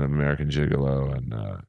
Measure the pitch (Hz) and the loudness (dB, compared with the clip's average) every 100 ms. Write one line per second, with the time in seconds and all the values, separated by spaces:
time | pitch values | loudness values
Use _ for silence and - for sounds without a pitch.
0 | 69 73 71 71 73 71 71 69 69 67 | 2 2 2 2 0 0 2 2 2 0
1 | 67 65 62 55 50 50 | 0 -2 -4 -6 -6 -10